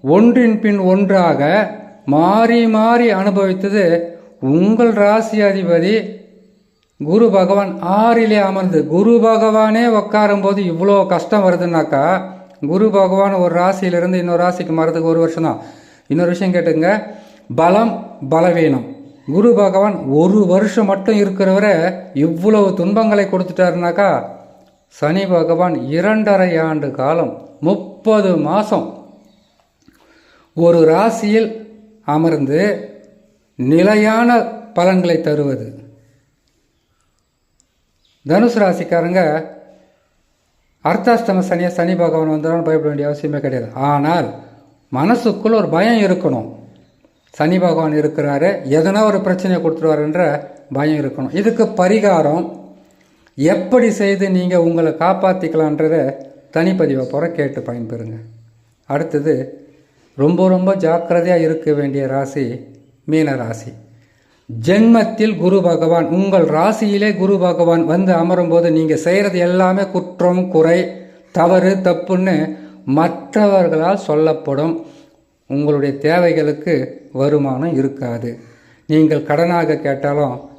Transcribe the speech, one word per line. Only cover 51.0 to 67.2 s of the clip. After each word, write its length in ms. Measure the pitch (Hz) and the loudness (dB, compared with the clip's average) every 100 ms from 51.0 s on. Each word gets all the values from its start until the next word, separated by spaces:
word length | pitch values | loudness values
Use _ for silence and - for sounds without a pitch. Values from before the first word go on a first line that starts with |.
இருக்கணும். 340 | 135 - 131 165 | -4 -6 -6 -2
இதுக்கு 260 | 208 - 208 - | -2 0 -2 0
பரிகாரம் 640 | 180 214 202 175 147 160 - - - - _ _ _ _ _ - | 0 2 2 2 2 -2 -4 -12 -20 -20 _ _ _ _ _ -2
எப்படி 520 | 147 196 190 254 233 196 | 0 0 0 2 2 0
செய்து 240 | 196 196 190 185 | -2 0 0 0
நீங்க 180 | 180 180 165 | 0 2 2
உங்களை 240 | 165 160 156 | 2 0 0
காப்பாத்திக்கலான்றத 920 | 170 190 190 185 165 160 156 147 156 160 135 143 - - _ 160 | 0 0 0 -2 -2 -2 -2 0 0 0 -2 -6 -16 -20 _ -2
தனிப்பதிவை 500 | 170 190 151 135 127 | 0 0 0 -2 -4
போற 100 | 139 165 165 | -4 -4 -4
கேட்டு 200 | 143 135 120 | -6 -6 -10
பயன்பெறுங்க. 480 | 120 110 117 113 113 - - _ _ _ _ _ | -10 -10 -10 -12 -14 -18 -20 _ _ _ _ _
அடுத்தது 440 | 139 127 147 147 131 131 - - _ _ _ _ - | -6 -4 -4 -2 -4 -6 -14 -20 _ _ _ _ -2
ரொம்ப 240 | 143 175 185 | 0 2 2
ரொம்ப 160 | 185 185 190 | 2 0 0
ஜாக்கிரதையா 520 | 160 170 165 175 170 175 160 | 0 -2 0 -2 0 0 0
இருக்க 280 | 160 156 147 | -2 -2 -2
வேண்டிய 240 | 143 139 135 | -2 -4 -4
ராசி 320 | 135 135 147 123 127 - - _ _ - | -4 -4 -6 -6 -8 -14 -20 _ _ -4
மீன 240 | 156 156 131 | -2 0 -4
ராசி. 300 | 117 113 - - - _ _ _ _ _ _ | -6 -10 -14 -20 -20 _ _ _ _ _ _
ஜென்மத்தில் 840 | 113 117 196 226 233 208 - 214 175 | -6 0 4 6 6 2 0 -2 0
குரு 160 | 175 190 175 | 0 2 2
பகவான், 400 | 165 160 170 - 170 | 0 2 0 0 0
உங்கள் 280 | 196 190 156 151 | 2 2 2 2
ராசியிலே 540 | 185 214 214 202 214 | 0 0 -2 0 0
குரு 160 | 208 | 0